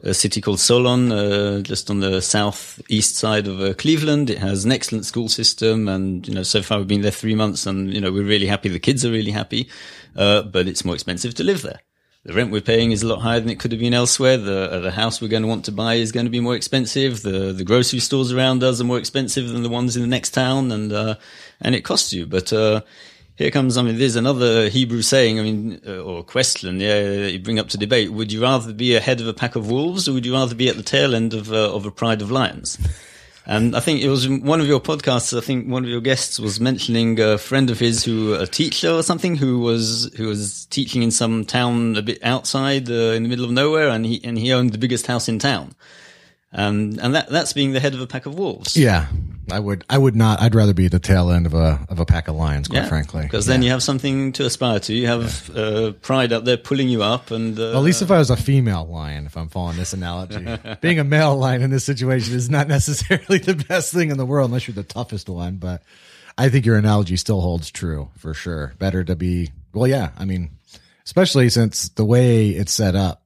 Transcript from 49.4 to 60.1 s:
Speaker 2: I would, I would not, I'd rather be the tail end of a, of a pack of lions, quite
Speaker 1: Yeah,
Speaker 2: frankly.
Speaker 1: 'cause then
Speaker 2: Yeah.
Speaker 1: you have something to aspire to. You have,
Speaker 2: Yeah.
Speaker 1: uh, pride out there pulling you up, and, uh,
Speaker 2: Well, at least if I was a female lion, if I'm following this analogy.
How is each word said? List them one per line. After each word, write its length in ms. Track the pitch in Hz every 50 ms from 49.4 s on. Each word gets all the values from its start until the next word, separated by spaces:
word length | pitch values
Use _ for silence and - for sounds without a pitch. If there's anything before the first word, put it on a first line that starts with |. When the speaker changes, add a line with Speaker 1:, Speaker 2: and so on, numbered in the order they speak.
| - -
Speaker 2:
I 80 | 90 104
would, 240 | 104 101 101 87 - -
I 80 | - 139
would 160 | 135 131 107
not, 260 | 113 113 110 107 -
I'd 140 | 110 117 107
rather 180 | 113 107 101 98
be 140 | 87 92
the 120 | 87 92 90
tail 300 | - - 98 92 87 87
end 160 | 87 87 85
of 80 | 82 76
a, 320 | 82 82 80 76 69 67 -
of 100 | 95 85
a 60 | 85
pack 220 | - - 82 78 -
of 60 | 78
lions, 320 | 78 80 76 73 71 71
quite 120 | 82 - 131 -
Speaker 1:
Yeah, 40 |
Speaker 2:
frankly. 400 | - 80 78 73 73 - 80 76
Speaker 1:
'cause 180 | 76 - 104 101
then 160 | 117 131 127
Speaker 2:
Yeah. 40 | 127
Speaker 1:
you 40 | 123 127
have 100 | 127 -
something 480 | - 139 131 131 139 135 135 135 135 127
to 120 | - 123
aspire 340 | 117 - - 131 120 110 101
to. 140 | - - 107
You 120 | 120 123
have, 460 | 117 120 117 117 117 - - - - -
Speaker 2:
Yeah. 80 | 113
Speaker 1:
uh, 300 | 110 107 107 110 113 107
pride 420 | 101 - - - 135 131 127 120 117
out 120 | 113 113
there 120 | 123 123
pulling 320 | 120 - - 143 135 135 127
you 140 | 123 113 101
up, 260 | 104 117 131 - -
and, 300 | 113 113 113 113 107 107
uh, 40 | 113
Speaker 2:
Well, 140 | 113 117
at 60 | 131 139
least 180 | 170 180 -
if 80 | 202 170
I 80 | 196
was 140 | 170 151 120
a 60 | 123
female 500 | 117 - - 139 135 123 110 95 85 80 80
lion, 380 | 82 80 76 76 73 73 73
if 100 | 76 -
I'm 120 | 80 80 80
following 280 | - 95 87 85 85
this 160 | 87 90 - -
analogy. 500 | 95 90 87